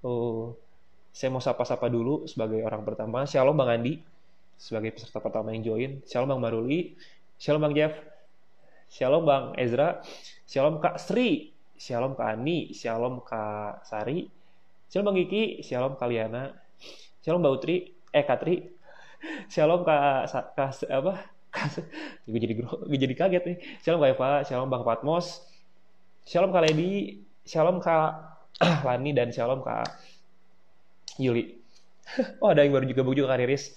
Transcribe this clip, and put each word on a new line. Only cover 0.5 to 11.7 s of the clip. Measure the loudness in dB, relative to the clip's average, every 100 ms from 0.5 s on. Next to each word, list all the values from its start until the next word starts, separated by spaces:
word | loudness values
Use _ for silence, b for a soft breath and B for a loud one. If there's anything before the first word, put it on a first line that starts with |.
| -10 -18 -20 -20 -20 -20
saya | -4 -2
mau | -2
sapa-sapa | -2 -2 -2 0 0
dulu | 0 0 -2 -4
sebagai | -6 -2 -2
orang | -4 -4 -6
pertama. | -6 -4 -4 0
Shalom | 4 6 6
Bang | 4
Andi, | 4 2 -4 -8 -20 -20 -20 -20
sebagai | -20 -6 -4 -4
peserta | -6 -10 -6
pertama | -4 -4 -4
yang | -4 -2
join. | 0 -2 -6 -6
Shalom | -2 0 0
Bang | 0
Maruli. | -2 0 -2 -2 B B B -20 -10
Shalom | 0 2 2
Bang |
Jeff. | 2 2 0 -14 -20 -20 -20 -20 -20 b b b
Shalom | -2 2 4 6
Bang | 4 2 -2
Ezra. | 0 2 2 0 B B B B -6
Shalom | 0 2 2
Kak | -2 -2
Sri. | -2 2 2 2 -4 -20 -20